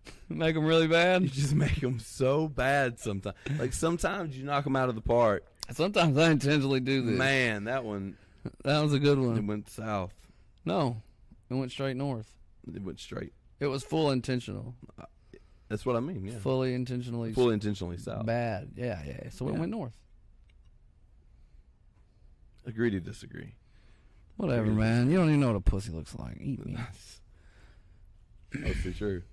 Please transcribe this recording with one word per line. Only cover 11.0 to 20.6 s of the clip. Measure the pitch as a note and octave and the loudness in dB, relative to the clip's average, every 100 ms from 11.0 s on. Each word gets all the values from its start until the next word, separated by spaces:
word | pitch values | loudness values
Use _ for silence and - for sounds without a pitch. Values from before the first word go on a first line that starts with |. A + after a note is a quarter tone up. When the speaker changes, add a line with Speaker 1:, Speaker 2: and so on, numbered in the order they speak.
| - - - - - | -12 -20 -20 -20 -6
Speaker 1:
it | |
went | B2+ C3 | -4 -4
straight | - C3+ | -4 -4
north. | C3 C#3+ A#2+ A2 - - - - | -2 -4 -4 -8 -18 -20 -20 -14
Speaker 2:
It | E2+ | -10
went | F#2 D2 | -8 -10
straight. | - - - - - - | -10 -10 -10 -14 -20 -6
Speaker 1:
It | C#3 | -4
was | C3+ | -4
full | - D#3+ D3+ | -2 0 2
intentional. | C3 A#2+ B2+ G#2+ G2+ A2+ B2 - - | 0 -2 -4 -4 -10 -12 -14 -18 -20
Speaker 2:
Uh, | - - - - - - - | -20 -20 -20 -20 -20 -20 -8
that's | G#2+ | -4
what | B2+ | 0
I | A#2+ | 0
mean, | C#3 E3+ | -2 -6
yeah. | F#2+ A#2 | -8 -6
Speaker 1:
Fully | G2 C3 C3 | -2 0 0
intentionally | B2+ B2 B2 B2 A#2 A2+ | -2 -4 -4 -6 -6 -4
Speaker 2:
Fully | A2 B2 | 2 4
intentionally | G#2+ G#2 G2 F2 F2 | 4 0 -2 -4 -8
south. | - A2 | -8 -6
Speaker 1:
bad. | A2 A#2 A#2+ G2 - - | -2 0 -2 -4 -8 -8
Yeah, | B2 F2+ C#2+ | -6 -6 -8
yeah. | - - | -10 -12
So | - C3 | -8 -4
it | |
Speaker 2:
Yeah. | - | -2
Speaker 1:
went | E3+ | -4
north. | A3 C3 - - - - - - - | -6 -8 -12 -20 -20 -20 -20 -20 -20